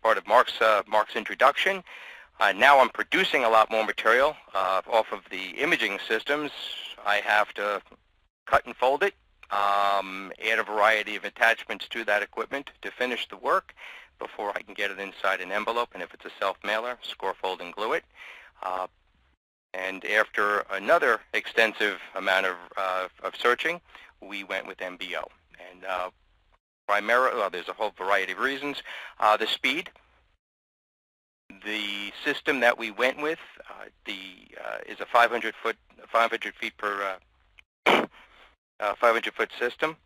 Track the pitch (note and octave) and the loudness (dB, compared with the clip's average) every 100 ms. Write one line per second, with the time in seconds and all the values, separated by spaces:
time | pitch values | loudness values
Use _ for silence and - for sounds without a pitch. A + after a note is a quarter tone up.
0 | A2+ G#2 G2 A2+ B2 - A2+ G#2 F#2 G#2+ | 2 0 4 4 4 4 4 4 4 0
1 | G#2 A#2+ G#2 G2 B2+ C#3+ F#3+ G3 - - | 2 -4 -6 4 4 4 -2 -2 -8 -18
2 | - - - _ G#2 F#2+ C3 C#3+ B2 - | -18 -20 -20 _ 0 6 8 8 6 2
3 | G#2+ E3 F#3+ D3+ A#2 A2 G#2+ A2+ G#2+ - | -2 0 2 2 4 6 4 2 -2 0
4 | A2 A#2 C#3 D3 - G2 F#2 F#2+ - A#2 | 4 4 4 0 -8 -2 0 0 2 2
5 | G#2+ G#2 - F#2+ F#2+ - D3 E3 A2+ G2 | 2 -4 -10 -10 -10 -4 0 2 0 -4
6 | - A2 - D3 C#3+ - - - - - | -2 -2 0 -2 -4 -8 -10 -10 -12 -8
7 | G#2 G#2 G#2 G#2+ G#2 - G#2 G2+ - - | -2 0 2 2 2 -2 -4 -4 -6 -20
8 | _ _ _ _ - - - A#2 B2+ C#3+ | _ _ _ _ 0 0 0 0 2 2
9 | G3 - _ _ - G2+ G2+ G2+ G2+ G2+ | 0 -2 _ _ -6 -2 0 2 2 0
10 | F#2+ F#2+ G2 - A2 A2+ G2 G#2+ G#2 A2 | -2 -8 -12 -6 -2 -2 -2 4 4 4
11 | G#2 G#2 G2+ - A2+ A2+ - G#2 - A#2 | 0 -8 -10 2 2 2 -4 -10 -8 -8
12 | G#2+ G#2 G2+ - A2 C#3 C#3 _ G2+ - | 0 0 0 -6 -6 -6 -10 _ -14 -4
13 | B2+ A#2+ - G2+ B2+ F#3 - - - - | -4 -4 -8 -8 -2 -2 -2 -20 -20 -18
14 | - _ - - G#2 F#2+ G2 G2 G2+ F#2+ | -20 _ -14 -6 -4 -4 -8 -6 -6 -4
15 | G2 - G2 F#2+ F2+ G2+ G#2+ A#2 A#2+ G2 | -10 -4 -2 -2 -2 -4 -2 -2 -4 -6
16 | F2 - - - G2 F#2 G2+ G#2+ A#2+ A#2+ | -14 -14 -18 -4 -4 -2 -4 -2 -4 -10
17 | - - F#2+ F2+ F#2+ F2+ F2 E2+ A2 D#3+ | -12 -8 -6 -4 -4 -4 -8 -6 -2 -2
18 | _ - - - - _ F#2+ F#2 F2+ _ | _ -20 -20 -20 -20 _ -6 -2 -4 _
19 | _ _ _ _ _ _ _ F#2+ F#2 F#2+ | _ _ _ _ _ _ _ -6 -6 -6
20 | - G#2+ G#2+ - G#2 G#2 - G2 G2+ E3 | 0 2 2 2 2 0 -2 -6 2 2
21 | C#3 A2 - A2 - - A2+ - G#2+ F#2+ | 4 0 0 -6 -2 2 2 4 -2 -2
22 | - G2 F#2+ F#2+ F#2+ F2 F2 - F#2+ F#2 | -8 -6 2 2 2 -4 -10 -6 -4 -2
23 | F#2 _ F#2+ - A#2+ B2 D#3+ F3 _ - | -4 _ -10 -2 2 2 0 -6 _ -20
24 | - _ G2 G2+ - F#2+ - F#2+ F#2 F2+ | -20 _ -12 -12 -6 -6 -6 -8 -10 -8
25 | F#2 E2 - _ _ - F2+ F2+ F#2 F#2 | -8 -6 -8 _ _ -20 -20 -16 -6 -4
26 | F#2 _ _ _ _ _ _ _ - G#2 | -6 _ _ _ _ _ _ _ 0 0
27 | G#2 A#2+ B2+ A#2 G2 F2 E2+ F#2 G#2+ - | 4 4 4 2 0 -2 -8 -4 -4 -2
28 | F#2+ G2+ F#2+ F#2 B2 C3+ C#3+ C#3 - - | 0 0 0 -2 -2 -2 -6 -8 -10 -14
29 | - - G#2+ G#2+ A2 - D#3 F3 - - | -16 2 4 4 2 0 0 -2 -6 -16
30 | _ _ _ _ _ _ _ _ _ _ | _ _ _ _ _ _ _ _ _ _
31 | _ _ _ _ _ G2 G2+ G#2+ G#2 G2+ | _ _ _ _ _ -16 -8 -6 -6 -8
32 | G#2 - D3 C#3+ - C#3 A#2+ A#2+ A2+ G2+ | -10 -8 -4 -4 -2 4 4 4 -4 0
33 | B2 - D3 E3 - - - - G2+ _ | -2 0 -4 -6 -10 -20 -20 -18 -20 _
34 | - G2 F#2+ F#2 - - - A1 - G#2+ | -14 -12 -12 -18 -20 -14 -10 -10 -10 -12
35 | G#2 A#2+ A#2+ A#2 A2+ - A2+ A2 _ _ | -6 0 0 0 -6 -6 -6 -6 _ _
36 | - A2+ A#2 A2+ G#2+ - A2+ _ G#2 G2+ | -4 0 0 0 -8 -8 -12 _ -6 -4
37 | G2 F#2+ _ _ _ _ _ _ - - | -4 -6 _ _ _ _ _ _ 2 2
38 | - - - _ - _ _ _ G#2 - | 0 -10 -20 _ -20 _ _ _ -6 2
39 | A#2+ A2+ A2 - A2+ - B2 - D#3+ D#3+ | 4 4 0 -4 -4 -2 -4 -2 -4 -4